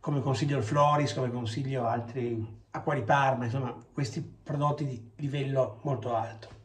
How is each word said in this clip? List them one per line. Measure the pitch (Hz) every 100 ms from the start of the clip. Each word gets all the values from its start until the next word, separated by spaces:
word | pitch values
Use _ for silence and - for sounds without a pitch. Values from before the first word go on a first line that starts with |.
come | - 143
consiglio | 135 131 147 139
il |
Floris, | 107 147 147 147 143
come | - 127
consiglio | 120 117 139 135 131 117
altri | 117 113 131 120 113 107 - -
Acqua | 151 165 139
di |
Parma, | 110 139 139 127 120
insomma | 131 127 107 -
questi | - 139 170
prodotti | - - - 147 143 143 143
di | 113 - -
livello | 143 139 135 135 127 -
molto | 143 131 127
alto. | 120 - - - -